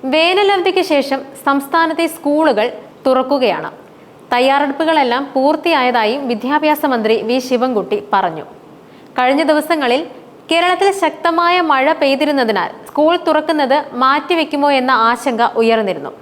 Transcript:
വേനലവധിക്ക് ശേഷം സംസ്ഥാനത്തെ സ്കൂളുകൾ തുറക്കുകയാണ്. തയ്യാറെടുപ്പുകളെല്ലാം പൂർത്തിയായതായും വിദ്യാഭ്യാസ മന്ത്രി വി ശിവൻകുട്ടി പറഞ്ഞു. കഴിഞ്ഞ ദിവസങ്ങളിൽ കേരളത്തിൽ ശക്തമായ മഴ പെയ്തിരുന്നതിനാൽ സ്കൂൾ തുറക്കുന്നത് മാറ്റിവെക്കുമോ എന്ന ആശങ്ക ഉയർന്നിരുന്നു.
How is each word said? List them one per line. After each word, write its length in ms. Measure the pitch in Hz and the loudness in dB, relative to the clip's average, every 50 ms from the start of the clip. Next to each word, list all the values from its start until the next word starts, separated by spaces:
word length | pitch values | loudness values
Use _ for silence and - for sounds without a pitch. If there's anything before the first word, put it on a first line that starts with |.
| - 262 254 | -4 -2 0
വേനലവധിക്ക് 680 | 311 320 339 370 392 415 392 403 381 349 381 370 381 339 - | 2 2 2 2 2 2 2 2 2 0 0 0 0 0 2
ശേഷം 280 | 320 285 262 277 269 269 - - - - - | 0 0 0 0 -4 -6 -6 -12 -18 -6 -2
സംസ്ഥാനത്തെ 600 | 285 277 277 277 - - 330 330 320 320 330 339 320 320 | 0 0 0 -2 -2 0 0 0 0 0 -2 -2 -4 -4
സ്കൂളുകൾ 540 | - - 285 294 302 320 311 247 202 214 240 - - - - - - - | -4 -2 0 0 2 2 2 2 2 0 -2 -4 -8 -18 -20 -20 -4 0
തുറക്കുകയാണ്. 640 | 269 262 262 254 262 285 277 254 220 175 156 156 160 - - - - - - - - - - - - | 0 2 2 2 0 0 0 2 0 0 -2 -6 -10 -12 -14 -20 -20 -20 -20 -20 -20 -20 -20 -8 -4
തയ്യാറെടുപ്പുകളെല്ലാം 920 | 254 240 254 269 277 277 285 285 277 - 330 311 311 320 277 247 233 254 277 269 - | 0 2 2 2 2 2 0 -2 -2 -2 -2 0 2 2 2 2 0 -2 -4 -4 -2
പൂർത്തിയായതായും 880 | 269 262 285 320 311 302 349 330 285 254 247 247 240 220 214 233 285 277 247 | 0 2 2 0 0 0 0 2 2 2 2 2 2 0 0 -2 -2 -4 -4
വിദ്യാഭ്യാസ 540 | 240 208 220 254 294 302 302 302 302 302 311 294 | -6 -4 -2 -2 -2 0 2 2 0 0 0 -2
മന്ത്രി 240 | 262 233 214 220 226 - 208 220 | 0 0 2 2 0 0 0 0
വി 100 | 240 262 254 254 | -2 -2 0 0
ശിവൻകുട്ടി 500 | 254 240 247 262 254 208 185 - 220 208 202 - 208 | 0 0 0 0 -2 -2 -2 -2 -4 -6 -4 -2 0
പറഞ്ഞു. 320 | 196 190 180 160 160 - - - - - - - - - - - - - - - - | 0 0 0 -4 -6 -12 -14 -18 -20 -20 -20 -20 -20 -20 -20 -20 -20 -20 -10 -4 0
കഴിഞ്ഞ 260 | 254 254 277 277 320 285 | 0 2 2 2 2 2
ദിവസങ്ങളിൽ 500 | 311 302 302 311 339 311 285 240 240 277 339 - - - - - - - - - | 2 0 2 0 -2 0 0 0 0 0 -2 -6 -12 -18 -20 -20 -20 -20 -4 -2
കേരളത്തിൽ 400 | 320 330 339 359 359 349 392 403 381 392 | 0 2 2 2 2 2 2 0 0 0
ശക്തമായ 540 | 359 311 311 - - 339 330 339 349 339 359 359 349 311 | -2 -2 -2 -2 -2 -2 0 2 2 2 2 2 2 2
മഴ 160 | 285 262 262 294 320 320 | 2 2 2 2 2 2
പെയ്തിരുന്നതിനാൽ 680 | 302 277 269 269 302 294 294 277 247 220 214 196 170 - - - - - | 2 0 2 0 0 0 2 0 0 0 0 -2 -2 -4 -6 -12 -18 -10
സ്കൂൾ 260 | - - 302 311 339 349 349 339 | -2 0 2 2 2 0 0 0
തുറക്കുന്നത് 500 | 311 311 302 311 330 302 285 247 262 302 285 - - 240 254 | 0 0 0 0 -2 0 2 2 0 0 0 -4 -4 0 0
മാറ്റിവെക്കുമോ 680 | 262 277 302 294 - 349 330 311 302 302 285 277 285 285 269 | 2 2 0 0 -2 -2 -2 -2 -2 -2 0 0 2 2 2
എന്ന 120 | 254 - 262 226 226 226 | 2 2 2 2 2 2
ആശങ്ക 320 | 240 240 - 277 240 220 233 - - - | 0 0 -2 -4 0 0 0 0 2 2
ഉയർന്നിരുന്നു. 500 | 226 226 226 226 214 196 175 156 139 131 - - | 2 2 2 2 0 -2 -4 -6 -8 -12 -14 -14